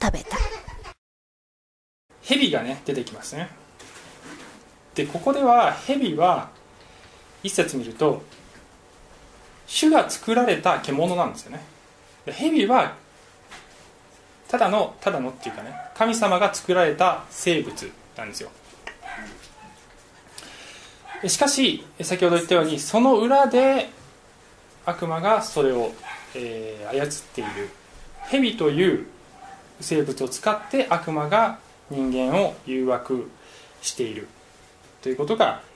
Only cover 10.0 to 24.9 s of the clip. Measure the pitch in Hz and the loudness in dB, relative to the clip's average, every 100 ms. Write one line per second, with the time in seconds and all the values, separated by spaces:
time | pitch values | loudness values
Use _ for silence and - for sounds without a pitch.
10 | - - - 233 240 156 175 147 - 139 | 4 -2 0 2 4 2 2 0 0 0
11 | 170 - - - - 151 - - - - | 0 0 -2 -4 -14 -16 -18 -20 -20 -20
12 | - - - - 311 302 202 247 143 - | -20 -16 -12 -4 0 2 4 2 2 -4
13 | - - - - - - - - - - | -20 -20 -20 -20 -20 -20 -20 -20 -20 -20
14 | - - - - - 240 196 208 175 - | -20 -20 -20 -20 -2 2 2 2 -2 -4
15 | - 151 127 123 - - 117 - - - | -4 -2 -4 -8 -12 -12 -14 -14 -8 -2
16 | 226 226 202 180 202 - - 180 160 147 | 0 2 2 2 2 0 0 2 2 4
17 | 180 151 - - 180 156 117 - 98 - | 2 2 -6 -4 0 0 -2 -10 -14 -18
18 | - - 110 - - - - - - - | -20 -14 -12 -12 -16 -18 -20 -20 -20 -18
19 | - - - - - - 880 - - - | -16 -14 -16 -18 -20 -20 -20 -20 -20 -20
20 | - - - - - - - - - - | -20 -20 -20 -20 -20 -20 -20 -20 -20 -20
21 | - 180 185 - 285 269 233 151 - - | -18 -8 -2 2 2 4 2 0 -8 -10
22 | 160 180 175 170 165 175 156 147 - 220 | -6 2 4 4 4 2 2 -2 0 4
23 | 262 220 233 277 269 254 269 269 - - | 4 4 6 6 6 4 4 2 -2 -10
24 | - - - - - - - - - | -20 -20 -20 -20 -20 -20 -20 -12 -8